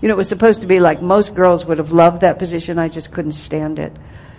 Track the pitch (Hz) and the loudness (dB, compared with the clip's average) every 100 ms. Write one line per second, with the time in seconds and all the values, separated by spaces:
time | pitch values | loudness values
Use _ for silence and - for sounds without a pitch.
0 | 214 196 202 185 226 220 190 185 175 151 | -2 0 -2 2 2 2 2 4 4 2
1 | 175 202 202 - 180 175 170 160 151 165 | 0 0 0 2 2 2 0 -4 0 4
2 | 170 175 180 147 180 170 165 170 165 160 | 4 4 0 0 -4 -8 -6 -4 -4 -6
3 | - - 151 151 - 156 151 156 151 - | -12 -8 -8 -8 -8 -6 -6 -6 -10 -12
4 | - - - | -20 -20 -20